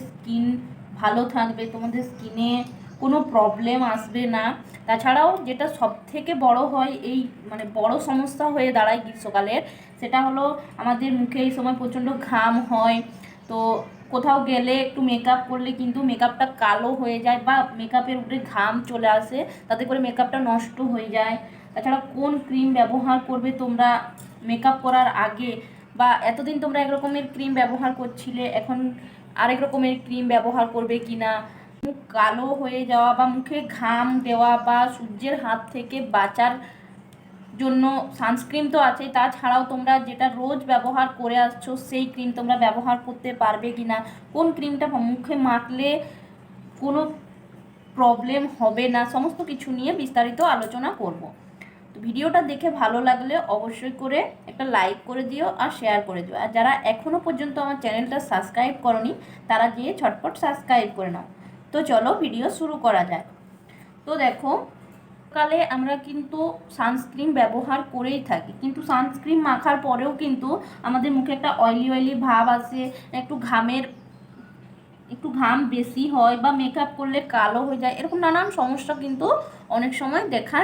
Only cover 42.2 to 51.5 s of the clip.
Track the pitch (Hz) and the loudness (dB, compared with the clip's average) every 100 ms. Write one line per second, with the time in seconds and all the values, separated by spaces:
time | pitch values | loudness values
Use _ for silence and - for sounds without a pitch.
42.2 | 247 247 240 233 226 226 247 240 247 233 | -6 -4 0 4 4 2 0 -2 -2 -10
43.2 | 254 247 320 - 240 233 226 220 220 - | -10 0 0 2 -4 -6 -2 -4 -4 -14
44.2 | - 294 330 311 285 277 294 269 233 254 | -8 0 2 0 -4 -2 -2 0 0 -2
45.2 | 247 285 262 240 262 254 285 302 - - | -4 0 2 2 -2 -2 0 0 -4 -16
46.2 | - - - - - - 277 294 311 - | -20 -20 -20 -20 -20 -6 -2 0 -2 -6
47.2 | - - - - - - - - 240 226 | -18 -20 -20 -20 -20 -20 -12 2 4 4
48.2 | 247 277 285 - 220 214 247 240 240 262 | 0 -2 -2 0 2 2 2 2 0 0
49.2 | 320 - 320 269 269 254 269 349 262 240 | -2 -4 -8 -8 -6 -4 -2 -2 0 2
50.2 | 240 240 330 240 220 247 285 403 185 - | 0 2 2 2 -2 -6 -6 -4 -6 -6
51.2 | 160 - - | -12 -18 -20